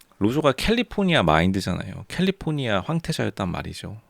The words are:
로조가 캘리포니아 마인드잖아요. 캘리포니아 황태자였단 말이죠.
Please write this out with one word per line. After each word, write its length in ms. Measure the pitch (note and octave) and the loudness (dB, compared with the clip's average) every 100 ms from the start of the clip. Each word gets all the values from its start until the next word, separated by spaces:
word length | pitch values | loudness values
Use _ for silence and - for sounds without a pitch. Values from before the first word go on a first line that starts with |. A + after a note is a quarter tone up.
| _ - | _ -2
로조가 360 | G2+ C#3+ D3 - | 0 2 2 2
캘리포니아 640 | - A#3 - - F#3+ D3+ | 2 0 0 0 2 4
마인드잖아요. 840 | E2+ D#2 F2+ G2 F#2+ F2 G2 F2+ F#2 | 6 6 4 2 -2 -4 -6 -12 -8
캘리포니아 720 | - F#3 - D#3+ D3+ B2 G2 | -2 -2 -2 -4 -4 -2 -2
황태자였단 680 | F#2 E3 - D#3+ G#2+ - F#2 | -2 -4 -2 -2 -2 -2 -4
말이죠. 520 | D#2+ E2+ E2 F#2 G#2+ | -4 -8 -10 -12 -14